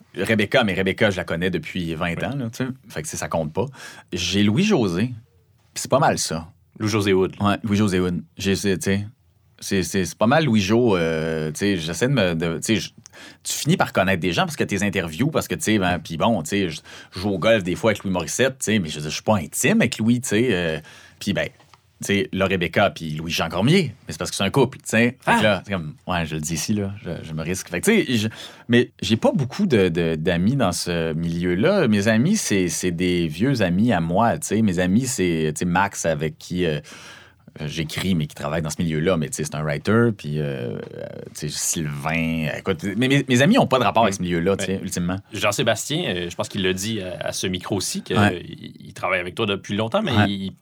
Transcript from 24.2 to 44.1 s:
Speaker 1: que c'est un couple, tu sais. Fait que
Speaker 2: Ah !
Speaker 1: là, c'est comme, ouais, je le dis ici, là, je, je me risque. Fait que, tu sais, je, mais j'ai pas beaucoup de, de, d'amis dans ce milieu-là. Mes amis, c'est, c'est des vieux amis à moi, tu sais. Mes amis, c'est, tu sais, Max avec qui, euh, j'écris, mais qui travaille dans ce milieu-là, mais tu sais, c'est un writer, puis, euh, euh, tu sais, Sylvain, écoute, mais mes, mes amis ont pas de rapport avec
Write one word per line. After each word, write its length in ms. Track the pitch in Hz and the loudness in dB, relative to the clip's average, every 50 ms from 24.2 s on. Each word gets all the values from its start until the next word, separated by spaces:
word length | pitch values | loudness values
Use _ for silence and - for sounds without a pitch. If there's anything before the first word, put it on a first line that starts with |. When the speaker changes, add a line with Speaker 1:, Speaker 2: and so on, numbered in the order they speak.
| 90 - | -6 -6
Speaker 1:
que 60 | - | -4
c'est 80 | - 101 | -2 -2
un 60 | 95 | 2
couple, 260 | - 139 127 - - | 4 2 2 2 0
tu 140 | - - - | -8 -8 -2
sais. 260 | - 110 117 123 123 _ - | 2 2 2 2 0 _ 2
Fait 80 | 127 | 2
que 60 | 120 113 | 4 4
Speaker 2:
Ah ! 40 | |
Speaker 1:
là, 200 | 107 107 101 87 - | 6 4 2 2 -2
c'est 80 | 101 | -4
comme, 220 | 98 87 78 76 - - - | -6 -6 -6 -8 -12 -12 -6
ouais, 200 | - 90 85 82 | -4 -2 -2 -2
je 80 | 78 80 | -2 -4
le 80 | 78 | -4
dis 100 | 76 78 | -4 -4
ici, 220 | 82 78 - - 107 | -4 -4 -2 -2 -2
là, 180 | 104 98 98 101 101 | -2 -2 -4 -6 -8
je, 60 | - 90 80 - - | -8 -8 -8 -8 -8
je 60 | 80 | -8
me 80 | 80 78 | -8 -6
risque. 280 | 80 85 92 90 - - | -4 -4 -4 -4 -4 -6
Fait 100 | 90 90 | -6 -2
que, 100 | - 196 | 2 2
tu 140 | 226 202 - | 4 4 2
sais, 120 | - 127 110 | 2 0 0
je, 100 | 104 110 - - - - - - - - | 0 -2 -4 -6 -18 -18 -18 -12 -2 4
mais 220 | 120 120 120 - _ - | 4 4 4 4 _ -8
j'ai 160 | 92 87 113 | -2 0 0
pas 160 | 117 - 269 | 2 4 2
beaucoup 320 | 294 170 127 123 - - 214 | 2 2 -2 -2 -2 0 2
de, 240 | 185 127 104 95 90 | 4 4 6 4 4
de, 260 | 82 87 85 80 82 | 4 2 2 0 0
d'amis 400 | 78 78 92 87 85 90 110 143 | 0 0 0 2 2 2 2 2
dans 160 | 139 117 90 | 2 2 0
ce 420 | 85 - - - - 85 82 82 78 | 0 -2 -2 -2 -2 0 0 -2 -2
milieu-là. 720 | 80 85 85 85 85 87 90 90 90 123 175 202 202 156 117 | -2 -2 -2 -2 -2 0 0 2 2 4 4 4 4 4 4
Mes 200 | 104 101 98 113 | 2 2 4 4
amis, 280 | 110 110 127 180 220 | 4 4 4 4 2
c'est, 320 | 214 - - 107 95 90 85 | 0 0 0 2 2 2 0
c'est 220 | - - - 92 | 0 -2 -2 -2
des 360 | 85 82 92 90 90 87 85 80 | 0 0 0 2 2 2 0 0
vieux 340 | 76 82 110 139 139 113 | 0 0 0 0 2 2
amis 320 | 101 87 87 92 113 123 104 | 2 2 4 4 4 4 4
à 80 | 85 | 2
moi, 340 | 82 82 85 98 117 117 87 76 | 2 0 2 2 2 2 2 0
tu 100 | - - | -2 -2
sais. 120 | 95 110 | 0 2
Mes 180 | 113 101 85 87 | 2 2 2 2
amis, 280 | 90 90 92 120 135 | 2 4 4 2 2
c'est, 460 | 123 - - 92 90 82 80 78 78 76 | 0 -2 0 2 2 2 2 0 0 0
tu 60 | - | -2
sais, 40 | 90 | -2
Max 400 | 87 87 92 98 95 - - - | 2 2 2 2 2 -2 -2 -2
avec 320 | 85 80 71 80 78 78 | 0 0 0 -2 -4 -6
qui, 300 | - - - 92 90 87 | -8 -12 -6 -4 0 0
euh, 140 | 80 76 71 - - - - - - - - - - _ _ _ - - - - | 0 0 -2 -6 -10 -18 -18 -18 -20 -20 -20 -20 -20 _ _ _ -20 -14 -10 -8
j'écris, 500 | 76 73 82 78 76 - - - 92 95 | -8 -4 -6 -6 -6 -6 -4 -2 0 0
mais 120 | 80 76 | 0 0
qui 80 | 73 - | -2 -6
travaille 260 | - 71 73 78 85 | -8 -6 -4 -2 -2
dans 80 | 76 76 | -2 -4
ce 80 | - - | -4 -2
milieu-là, 340 | 90 80 78 76 78 92 92 | -2 -2 0 0 2 2 2
mais 120 | 82 71 67 | 2 0 -4
tu 60 | - | -4
sais, 80 | - 78 | -6 -6
c'est 100 | 76 - | -6 -6
un 80 | 76 | -6
writer, 480 | 78 76 71 73 - - 107 117 117 120 101 | -4 -4 -4 -4 0 2 4 4 4 2 0
puis, 220 | - - 76 76 76 | -2 -6 -6 -4 -4
euh, 60 | 76 | -4
euh, 340 | 71 69 64 60 58 50 50 50 - 50 50 50 50 50 50 50 - - | -4 -4 -6 -6 -8 -8 -8 -10 -12 -12 -12 -12 -12 -12 -14 -14 -14 -12
tu 140 | - - 76 | -10 -8 -8
sais, 0 | |
Sylvain, 1000 | 73 - - - - 87 78 76 73 71 71 78 80 82 82 82 80 80 78 69 - - | -6 -4 -4 -4 -2 -2 -4 -4 -6 -4 -4 -2 0 0 0 0 -2 -2 -2 -2 -4 -4
écoute, 260 | - 95 95 76 90 101 92 107 | -4 -4 -4 -2 -2 -4 -2 0
mais 100 | 127 131 | 2 2
mes, 160 | 143 143 - | 2 2 2
mes 140 | - 127 120 | 4 4 4
amis 180 | 139 180 240 - | 6 6 6 4
ont 80 | 151 | 4
pas 120 | - - - | 4 2 2
de 60 | 117 | 2
rapport 180 | 98 - 110 | 4 4 4
avec 120 | 117 101 | 4 4